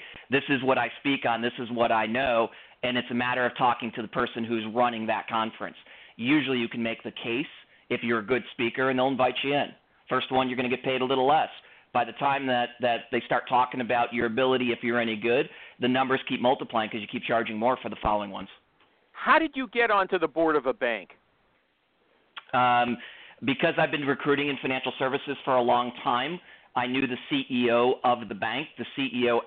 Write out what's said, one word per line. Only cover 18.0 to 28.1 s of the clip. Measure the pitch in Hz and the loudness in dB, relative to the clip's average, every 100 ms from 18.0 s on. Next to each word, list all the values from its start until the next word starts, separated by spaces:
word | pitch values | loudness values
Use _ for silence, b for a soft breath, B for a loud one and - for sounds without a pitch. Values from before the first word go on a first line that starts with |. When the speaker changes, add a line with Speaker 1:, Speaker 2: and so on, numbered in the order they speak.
Speaker 1:
following | - 104 101 | 0 0 -2
ones. | 98 98 - _ _ _ _ _ | -10 -14 -18 _ _ _ _ _
Speaker 2:
How | - - 294 | -4 2 4
did | 320 | 2
you | 269 254 | -4 -4
get | 240 233 | 0 2
onto | 208 185 190 | 2 2 0
the | 160 | 0
board | 156 165 151 | 2 2 2
of | 127 | 0
a | |
bank? | 117 123 110 87 - _ _ _ _ _ _ _ _ _ _ _ - - | -2 -2 -2 -6 -20 _ _ _ _ _ _ _ _ _ _ _ -18 -2
Speaker 1:
Um, | 123 123 123 120 120 B B B B | 2 4 4 2 -2 B B B B
because | 123 135 170 160 | -4 0 0 2
I've | 160 | 0
been | 156 139 | 0 -2
recruiting | 135 151 139 143 | 0 2 2 0
in | 139 | -4
financial | 143 131 127 - | -4 -4 -4 -2
services | 135 131 - 135 | -2 -2 -4 -8
for | - | 0
a | 131 | 2
long | 120 120 123 120 | 4 4 2 -4
time, | - 123 135 180 - B B | -2 0 -2 -6 -12 B B
I | - 123 | -4 -2
knew | 127 135 | 0 -2
the | 123 - | -4 -4
C | 143 135 | -2 0
E | 123 120 | 0 4
O | 120 123 127 | 4 4 2
of | 127 | 2